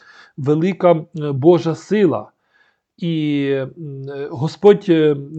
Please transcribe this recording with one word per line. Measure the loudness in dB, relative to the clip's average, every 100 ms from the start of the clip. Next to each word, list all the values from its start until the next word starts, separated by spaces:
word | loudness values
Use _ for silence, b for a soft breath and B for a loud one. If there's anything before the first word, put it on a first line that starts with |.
| b b b b
велика, | -2 0 0 2 2
е, | 2 -2 -10 -6
Божа | 0 4 4 2 -6
сила. | -2 0 2 0 -8 _ _ _ _ _ _ _
І, | -6 -4 -2 -2 -2
м, | -4 -6 -12 -14 -14 -12
е, | -12 -10
Господь, | -6 -6 2 4 4 4
е, | 2 2 0 -6